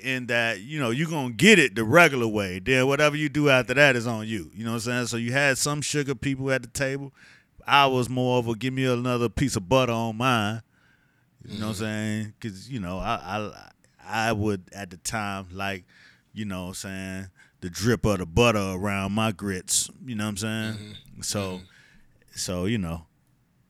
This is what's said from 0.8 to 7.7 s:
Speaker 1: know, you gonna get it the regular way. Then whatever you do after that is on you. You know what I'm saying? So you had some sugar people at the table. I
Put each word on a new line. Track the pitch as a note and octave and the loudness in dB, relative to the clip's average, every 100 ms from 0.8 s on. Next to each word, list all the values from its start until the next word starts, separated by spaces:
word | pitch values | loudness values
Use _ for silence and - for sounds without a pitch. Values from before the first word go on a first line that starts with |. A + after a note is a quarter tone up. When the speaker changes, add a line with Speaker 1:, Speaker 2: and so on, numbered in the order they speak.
Speaker 1:
know, | B2 | 0
you | B2 D#3+ | 0 -2
gonna | E3 B2 | -2 -4
get | A2 F#3+ G#3 | 4 8 8
it | C3 G2+ | 6 2
the | |
regular | A2 D#3+ E3+ C3+ A#2 | 4 6 6 4 0
way. | G#2 G2 F#2 | 0 0 -2
Then | F#2+ C3 C3 | 0 2 4
whatever | C#3 D3+ | 4 2
you | D3 D3+ | 2 -2
do | C#3 D3 | 2 4
after | C3 B2 | 4 4
that | B2+ D3 | 6 6
is | B2 A#2 | 6 0
on | A2 A2 | -4 -4
you. | A2 D#2 | -6 -6
You | F#2+ | -8
know | A2+ | -4
what | A#2 A2+ | -4 -2
I'm | B2 A#2+ | -2 -2
saying? | |
So | A#2 | -2
you | A#2 | 0
had | C3 C#3+ B2+ | 2 2 2
some | D3 D3 | 0 -2
sugar | - D3 C3+ C3 | -2 -2 -2 -4
people | C#3 C3 C3+ | -4 -2 0
at | C3 | -2
the | A#2 | -2
table. | - C3+ C#3 C#3 - - - _ - | -4 -4 -4 -10 -18 -20 -20 _ -12
I | - | 4